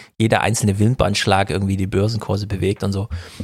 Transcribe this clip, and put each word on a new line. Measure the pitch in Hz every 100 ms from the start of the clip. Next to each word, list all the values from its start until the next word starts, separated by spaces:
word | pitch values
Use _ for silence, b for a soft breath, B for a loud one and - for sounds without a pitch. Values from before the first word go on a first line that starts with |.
| B -
jeder | 113 113
einzelne | 95 113 104 98
Wimpernschlag | 104 131 98 98 - 98 98
irgendwie | 90 98 98
die | 95
Börsenkurse | 95 104 113 - 101 101
bewegt | 95 98 98
und | 98
so. | 98 104 B B B